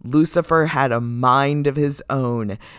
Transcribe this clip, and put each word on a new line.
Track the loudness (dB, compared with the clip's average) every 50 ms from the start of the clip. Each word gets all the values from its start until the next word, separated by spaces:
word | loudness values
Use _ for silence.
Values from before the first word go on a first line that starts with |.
Lucifer | -10 0 2 2 2 2 0 -2 0 2 2 2 2
had | 2 0 0 0 0
a | 0 -2
mind | -2 -4 -4 0 2 4 4 4 2 0 0 0 0
of | 0 0
his | 0 -2 -2 -2 -6 -6 -4
own. | -4 -2 -2 -2 -2 -4 -4 -6 -8 -10 -12 -20 -20